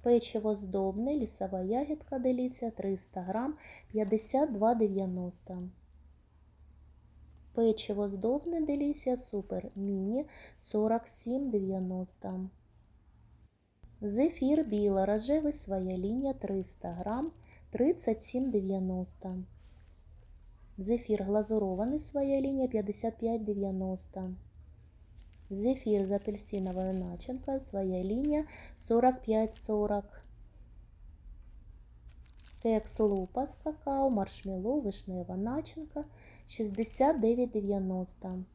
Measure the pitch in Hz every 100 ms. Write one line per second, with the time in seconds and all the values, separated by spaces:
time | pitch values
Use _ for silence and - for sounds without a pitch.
0 | 240 240 233 220 214 202 196 190 190 196
1 | 247 294 226 - 190 185 185 240 294 302
2 | - 269 254 254 254 254 233 - 196 190
3 | - 185 180 208 262 302 - - - 214
4 | 202 214 - 269 302 202 220 233 214 196
5 | 190 180 180 - - 180 180 - - -
6 | - - _ _ - _ - - - -
7 | - - - - - - 226 220 - 202
8 | 202 196 220 285 339 339 302 285 285 285
9 | 262 247 - 202 190 185 185 196 196 196
10 | 190 247 294 - - - - 214 214 226
11 | - - 226 262 277 208 190 190 185 185
12 | 185 - 190 185 190 - _ - - -
13 | - - - - - _ _ _ - -
14 | 208 208 320 - 262 311 254 208 202 190
15 | 190 214 233 311 294 294 - 190 185 185
16 | 196 240 277 262 196 196 185 - 180 175
17 | 208 240 320 - - - - - 269 349
18 | - 220 - 254 269 214 190 190 185 185
19 | 185 - 185 185 185 - - - - -
20 | - - - - - - - - 190 240
21 | - 214 196 208 208 220 196 185 233 302
22 | - 277 277 277 269 269 254 220 202 202
23 | 226 226 226 226 214 202 196 190 190 185
24 | - 190 185 185 - - - - - -
25 | - - - - - 196 226 262 220 208
26 | 190 202 208 208 - 202 190 185 185 190
27 | 180 175 - 254 - 269 269 202 190 185
28 | 190 226 294 302 311 - - - - 233
29 | 254 254 - 220 220 - - 214 208 202
30 | 202 - - - - - - - - -
31 | - - - - - - - - - -
32 | - - - - - - 226 220 214 -
33 | 214 196 185 247 285 - 311 302 - 269
34 | 269 220 196 - 196 185 202 294 214 -
35 | - 180 175 185 220 277 311 320 302 294
36 | 302 - - - - - 214 196 220 -
37 | 269 320 220 240 247 214 196 196 190 185
38 | 180 - 190 185 185